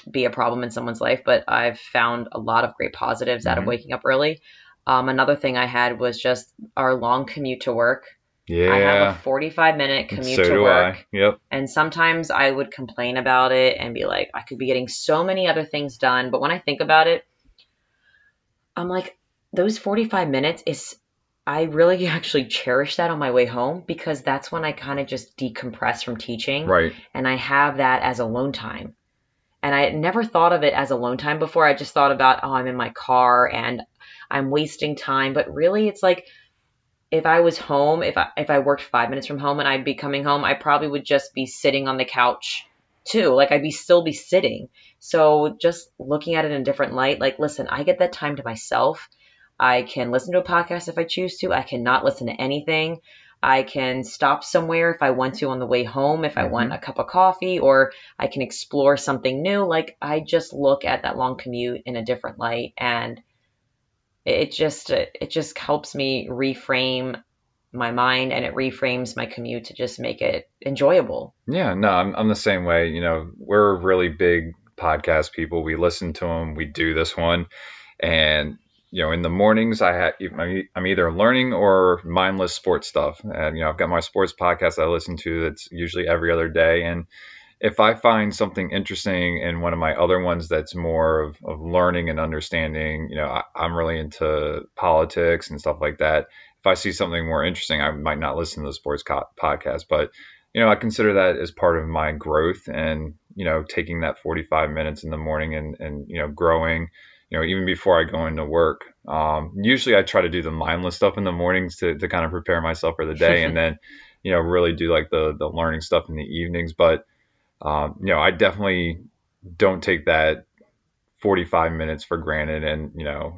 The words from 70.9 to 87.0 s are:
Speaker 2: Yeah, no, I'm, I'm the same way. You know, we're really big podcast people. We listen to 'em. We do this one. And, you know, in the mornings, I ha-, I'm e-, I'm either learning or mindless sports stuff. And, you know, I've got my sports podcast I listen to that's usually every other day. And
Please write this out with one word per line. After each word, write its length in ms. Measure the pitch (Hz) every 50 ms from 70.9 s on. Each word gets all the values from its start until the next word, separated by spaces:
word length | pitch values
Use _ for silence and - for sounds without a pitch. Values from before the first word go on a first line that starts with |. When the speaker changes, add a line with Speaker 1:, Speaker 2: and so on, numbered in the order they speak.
| 175 180 135 104 - - - - _ _ -
Speaker 2:
Yeah, 280 | - 143 180 180 113 90
no, 140 | 95 104 101
I'm, 240 | 95 90 92 98 -
I'm 120 | - 110
the 80 | 110 104
same 300 | - - 110 98 90 87
way. 240 | 87 85 85 85 82
You 120 | 78 85
know, 280 | 87 85 82 80 80 85 -
we're 420 | - - - 101 104 104 101 98 87
really 300 | 85 95 92 92 90 87
big 440 | 78 82 92 87 87 85 80 82 82 _ _ _ -
podcast 560 | - 87 82 78 76 73 85 82 78 78 -
people. 320 | - - 80 73 85 82 78
We 120 | 80 80
listen 380 | 80 87 87 85 - 92 85 80
to 120 | - 90
'em. 300 | 85 82 82 82 80 76
We 100 | 78 82
do 280 | 73 - 85 82 80 78
this 220 | 80 82 - -
one. 300 | - 85 85 85 87 87 - - - - - - - - - _ -
And, 580 | - 82 82 80 78 76 76 76 73 76 - - _ _ _ _ _ -
you 120 | - 92 82
know, 80 | 78
in 100 | 82 85
the 80 | 85 82
mornings, 520 | 85 95 101 107 110 110 113 117 110 107
I 160 | 107 90 87
ha-, 300 | 87 90 80 - - 95 87 76
I'm 120 | 76 85 87 92
e-, 120 | 95 92 - -
I'm 120 | 90 90
either 240 | 92 98 92 87 82
learning 420 | 82 90 107 117 127 127 127 127 117
or 480 | 85 101 101 95 95 92 92 87 85 -
mindless 500 | 85 85 92 92 95 95 95 92 87 -
sports 340 | - - 92 87 71 -
stuff. 340 | - - 78 73 71 78 - -
And, 340 | 104 - 78 78 78 78
you 60 | 80 80
know, 60 | 78
I've 80 | 78
got 120 | 87 92 82
my 120 | 87 85
sports 320 | 82 - - 104 95 87 -
podcast 440 | - 95 87 87 - 92 85 - -
I 60 | 78
listen 300 | 82 85 82 80 - 87
to 260 | 80 - 87 82 82 82
that's 260 | 80 73 - - -
usually 360 | 87 85 85 85 87 87 87
every 240 | 82 85 82 82 82
other 160 | 85 82 82 80
day. 340 | 78 82 82 82 85 87 85
And 220 | 85 85 85